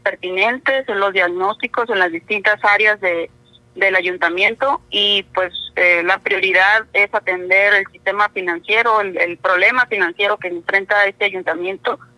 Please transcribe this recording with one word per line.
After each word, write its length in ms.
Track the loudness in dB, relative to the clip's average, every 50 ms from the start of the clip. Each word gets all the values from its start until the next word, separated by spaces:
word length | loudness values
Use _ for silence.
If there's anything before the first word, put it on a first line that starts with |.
pertinentes 840 | -4 -6 -6 -6 -6 -6 -2 0 0 0 -2 -2 -2 -2 -2 -2 -2
en 140 | -2 -2 -2
los 140 | 0 0 0
diagnósticos 760 | 0 0 0 0 -2 -2 -2 -4 -4 -8 -6 -4 -4 -2 -2
en 100 | 0 0
las 140 | 0 0
distintas 500 | -2 -6 -6 -6 -4 -2 0 0 0 2
áreas 380 | 2 2 2 4 4 2 2 0
de, 300 | 0 -2 -2 -2 -4 -8 _ _ _ _ _ -20 _ _ -4
del 220 | -2 0 2 2
ayuntamiento 840 | 2 0 -2 -2 -2 -2 -2 0 0 0 0 0 0 0 0 0 -2 -4 -4
y, 320 | -2 -2 0 0 0 -2 -2 _ -4
pues, 200 | -4 -4 -4 -4 -8 -10 -6 -2
eh, 260 | 0 2 2 2 2 2
la 140 | 0 0 0
prioridad 640 | 0 -2 -2 0 0 2 4 4 4 4 4 2 0 -2
es 200 | -2 -2 0 0 -2
atender 580 | -4 -4 -4 -4 -4 -2 0 2 4 4 4
el 140 | 4 2 0 -2
sistema 380 | -8 -8 -6 -4 0 0 0 -2
financiero, 720 | -2 -4 -6 -4 -6 -6 -4 -2 0 2 2 2 2 2
el, 160 | 0 0 -2
el 220 | -2 -2 -2 -4 -4
problema 480 | -2 0 2 4 4 2 2 2 0
financiero 500 | 0 0 -2 -2 -2 -2 -2 -2 -2 -2
que 120 | -2 -4 -8
enfrenta 580 | -8 -8 -6 -4 -4 -2 -2 0 2 2 2
este 180 | 0 0 -2 -4
ayuntamiento 760 | -4 -4 -4 -4 -4 -4 -4 -4 -6 -6 -4 -4 -4 -6 -6 -10 -20 _